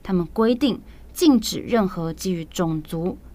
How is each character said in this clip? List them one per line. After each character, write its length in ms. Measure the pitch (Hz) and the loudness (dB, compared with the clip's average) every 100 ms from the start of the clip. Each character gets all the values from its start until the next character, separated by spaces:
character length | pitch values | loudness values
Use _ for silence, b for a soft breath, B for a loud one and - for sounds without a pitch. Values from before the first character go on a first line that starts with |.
他 80 | - | -2
们 140 | 185 165 | -2 0
规 200 | - 226 | 0 2
定 280 | 240 277 - b b b | 2 0 -2 b b b
禁 260 | - 339 254 | 2 6 6
止 200 | - - | 2 -6
任 280 | - 233 185 | -2 0 0
何 240 | 175 165 | -2 -6
基 220 | 160 190 | -4 -4
于 100 | 170 | -4
种 380 | 165 - 165 156 | -6 -2 -2 -2
族、 360 | 156 165 180 240 - | -4 -4 -4 -6 -14